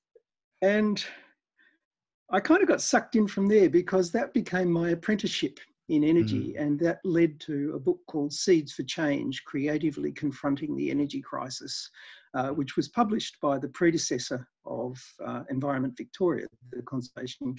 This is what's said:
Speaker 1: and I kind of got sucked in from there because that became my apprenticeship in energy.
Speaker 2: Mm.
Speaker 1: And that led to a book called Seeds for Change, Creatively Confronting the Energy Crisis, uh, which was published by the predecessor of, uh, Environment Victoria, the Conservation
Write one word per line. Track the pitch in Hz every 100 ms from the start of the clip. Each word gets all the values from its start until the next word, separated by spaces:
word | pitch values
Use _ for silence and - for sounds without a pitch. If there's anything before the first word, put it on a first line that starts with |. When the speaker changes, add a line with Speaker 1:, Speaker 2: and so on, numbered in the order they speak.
| _ _ _ _ _ -
Speaker 1:
and | 190 208 214 196 - - - _ _ _ _ _ _ _ _ _ -
I | 202
kind | - 359
of | 320
got | -
sucked | - 240 - 220
in | 202
from | - 196
there | 214 175
because | 175 180 190 175
that | 226 -
became | 233 170 180 180
my | 170 170
apprenticeship | 170 - 208 190 - 139 - - _ -
in | 156
energy. | 151 170 110 - - -
Speaker 2:
Mm. |
Speaker 1:
And | 147 147
that | 170 170
led | 190 165 165 147
to | - 143 147 143
a |
book | 135 175 -
called | 151 143
Seeds | - - 165 143
for | -
Change, | 127 - 151 143 120 131
Creatively | - 143 147 151 156 147 143
Confronting | 143 147 127 143 139 147 139
the | 143
Energy | 139 143 139
Crisis, | - 131 127 - 135 - - - - - _ 131
uh, | 135
which | 151 135 -
was | -
published | - 214 214 - -
by | 147 139
the | 131
predecessor | - 170 165 - 131 - 127 - _ -
of, | 120 123 127 - - 123
uh, | 123 -
Environment | 135 143 135 131 123
Victoria, | 117 - 180 139 - _ 123
the | 123
Conservation | 123 131 120 - 127 - 131